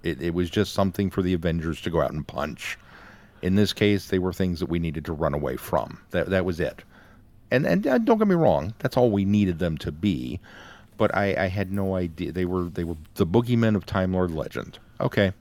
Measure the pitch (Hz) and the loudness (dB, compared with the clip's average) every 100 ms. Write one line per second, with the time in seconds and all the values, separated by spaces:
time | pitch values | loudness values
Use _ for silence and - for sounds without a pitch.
0 | 85 67 85 85 87 - 98 - 98 - | -4 -2 -2 0 0 0 0 0 0 0
1 | 95 - 92 90 85 82 80 78 90 82 | -2 0 0 0 0 0 -2 -4 -2 0
2 | 65 73 71 - 73 - - - - - | 0 -2 -8 -6 -6 -8 -12 -12 -16 -20
3 | - - - - 92 98 101 - 104 98 | -20 -20 -20 -6 0 2 2 2 2 2
4 | - 92 92 87 92 82 87 85 82 80 | 0 -2 -2 -2 -2 -2 -2 -2 -2 -4
5 | 76 76 78 71 69 64 - 69 - - | -6 -2 0 0 -4 -6 -2 -2 -2 -12
6 | - 90 87 95 90 82 80 - - - | -4 -2 0 0 0 -2 -4 -4 -20 -20
7 | - - - - - 127 - 185 247 254 | -20 -20 -20 -20 -2 0 2 2 2 2
8 | 226 220 214 170 143 73 85 - 135 - | 4 4 4 4 4 4 0 -6 -2 2
9 | 123 101 98 104 98 82 87 78 - 76 | 4 4 4 4 4 2 -2 -2 -6 -2
10 | 101 73 62 - - - - - - - | 0 0 -4 -10 -12 -20 -20 -20 -20 -2
11 | 107 - 101 78 92 98 95 98 95 92 | 0 2 0 0 -2 -2 -4 -2 -2 -2
12 | 87 80 90 87 90 92 87 87 85 80 | -4 -4 -6 -2 -2 -2 -2 -4 -6 -6
13 | 78 - 82 117 120 117 113 104 - 101 | -12 -2 2 4 4 2 4 2 0 0
14 | 92 92 90 78 - 60 50 - - - | 0 2 0 -2 -6 -8 -10 -16 -20 -6
15 | - - 98 - | -2 2 0 0